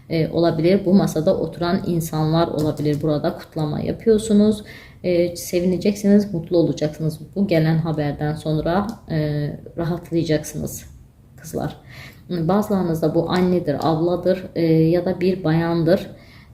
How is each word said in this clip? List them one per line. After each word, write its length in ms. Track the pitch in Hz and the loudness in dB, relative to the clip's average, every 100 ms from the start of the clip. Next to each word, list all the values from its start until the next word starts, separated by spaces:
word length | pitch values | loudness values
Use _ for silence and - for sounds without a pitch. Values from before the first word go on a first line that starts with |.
| - | -4
e, 180 | 165 160 | -2 0
olabilir. 560 | - 170 160 170 196 | 2 2 2 2 2
Bu 100 | 170 | 4
masada 420 | 190 160 160 151 - | 4 4 0 0 0
oturan 460 | 160 - 170 - - | -2 -4 -2 -2 0
insanlar 640 | 170 160 156 156 165 165 | -2 -2 0 2 2 0
olabilir. 540 | - 151 147 151 147 | 0 -2 0 -2 0
Burada 320 | 156 147 165 - | 0 0 -2 -4
kutlama 420 | - 160 151 151 | -10 -6 -4 -4
yapıyorsunuz. 840 | - - 226 214 - 208 214 214 - - - - | -4 -2 2 2 4 4 4 2 -6 -18 -20 -6
E, 320 | 185 175 175 175 | 0 2 0 -2
sevineceksiniz, 1000 | - 180 180 180 208 202 202 208 196 | -4 0 0 0 0 0 4 4 4
mutlu 240 | 170 - 175 | -4 0 2
olacaksınız. 640 | 147 139 151 - 160 - 151 190 | 2 0 -4 -2 -6 -6 -6 -2
Bu 120 | 196 | 0
gelen 300 | 165 160 160 | 2 2 2
haberden 560 | 170 151 147 135 151 | 0 -2 -2 -2 -4
sonra, 520 | 151 160 156 160 185 202 - - | -4 -2 -2 0 -2 -2 -8 -6
e, 400 | 156 151 147 147 160 - 175 | -4 -2 -2 -6 -8 -12 -6
rahatlayacaksınız. 1200 | 165 170 - 165 160 151 - 151 143 - - - - _ - - | -4 -4 -4 -2 0 -2 -2 -8 -10 -10 -16 -20 -20 _ -20 -20
Kızlar, 360 | - 139 147 - - - - - - | -10 -6 -6 -8 -18 -20 -20 -18 -8
bazılarınızda 840 | 175 165 202 208 190 175 160 156 | -4 0 0 2 0 0 0 0
bu 160 | 165 165 | 0 0
annedir, 460 | 180 180 175 151 135 | 2 2 2 0 -2
abladır, 680 | 156 160 175 175 180 185 - | 0 0 0 0 0 0 -2
e, 100 | - 165 | 0 4
ya 380 | 160 160 175 | 4 4 2
da 160 | 180 180 | 0 0
bir 240 | 180 185 | 0 0
bayandır. 680 | 156 160 165 170 160 196 - - - - - | 0 0 0 0 2 2 0 -16 -20 -20 -14